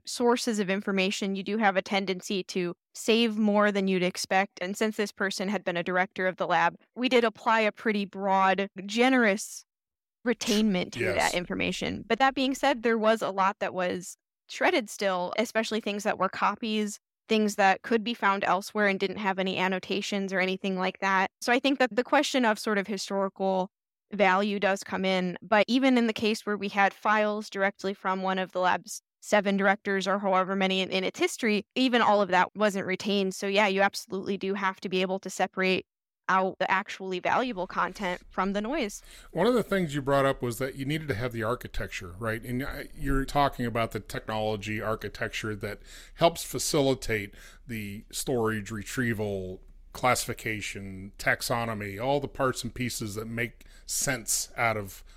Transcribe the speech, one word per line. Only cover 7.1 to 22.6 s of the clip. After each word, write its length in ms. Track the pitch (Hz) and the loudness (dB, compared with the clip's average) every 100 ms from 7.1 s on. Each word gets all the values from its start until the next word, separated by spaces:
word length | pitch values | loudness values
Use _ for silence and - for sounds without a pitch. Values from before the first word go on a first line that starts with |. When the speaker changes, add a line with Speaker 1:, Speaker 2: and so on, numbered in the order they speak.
| 247 | 4
Speaker 1:
apply 360 | 226 - 240 226 | 4 0 2 2
a 120 | 214 | 2
pretty 340 | - 226 208 196 | 0 -2 -2 -4
broad, 600 | 190 196 190 190 190 196 190 196 | -4 0 4 4 2 -2 -6 -4
generous 800 | 220 254 262 220 214 - - - _ _ _ _ _ 247 | 2 4 6 4 2 -2 -14 -18 _ _ _ _ _ -2
retainment 680 | 233 - 214 220 180 - | -2 2 2 2 2 -2
to 80 | - | -2
Speaker 2:
Yes. 140 | - | 0
Speaker 1:
that 200 | - 160 | 2 2
information. 720 | 175 180 185 180 - - - - | 0 -4 -2 -2 -2 -4 -6 -2
But 100 | 226 | 2
that 160 | 269 | 2
being 200 | 269 262 | 2 -2
said, 280 | 269 277 254 | 0 0 0
there 160 | 233 226 | 0 2
was 240 | 214 226 | 2 2
a 80 | 156 | 0
lot 280 | 196 190 - | 0 0 0
that 140 | 190 | -4
was 420 | 185 180 185 175 - _ _ - | -2 -2 -4 -8 -16 _ _ -14
shredded 420 | - 269 349 208 | -2 2 2 -2
still, 420 | - 196 185 180 - | -4 -2 -2 -2 -4
especially 420 | 233 220 220 208 | -2 -2 -2 -4
things 220 | 208 208 | -4 -4
that 140 | 202 - | -2 0
were 100 | 185 | -2
copies, 720 | - 196 208 226 214 208 - _ _ - | 0 -2 0 -2 -2 -2 -6 _ _ 0
things 260 | 220 208 202 | 2 2 4
that 260 | 190 185 | 4 4
could 220 | - 233 | 2 0
be 100 | 208 | 0
found 300 | 240 196 196 | 0 2 2
elsewhere 420 | - 180 - 214 202 | 2 0 0 2 2
and 100 | 196 | 2
didn't 180 | 196 208 | -2 -2
have 200 | 202 190 | -2 0
any 180 | 190 180 | 0 0
annotations 760 | 185 185 - 202 - 202 196 | 0 -2 -2 -4 -2 -4 -2
or 80 | 190 | 0
anything 380 | 185 185 190 185 | 0 -2 -2 -2
like 200 | 185 - | -2 -2
that. 300 | 190 190 190 - | 0 2 0 -2
So 120 | - | 0
I 80 | 247 | 2
think 180 | 269 277 | 2 2
that 160 | 254 | 0
the 100 | 226 | 0
question 400 | 247 285 294 269 | 2 2 2 2
of 140 | 233 | 2
sort 200 | 214 | 2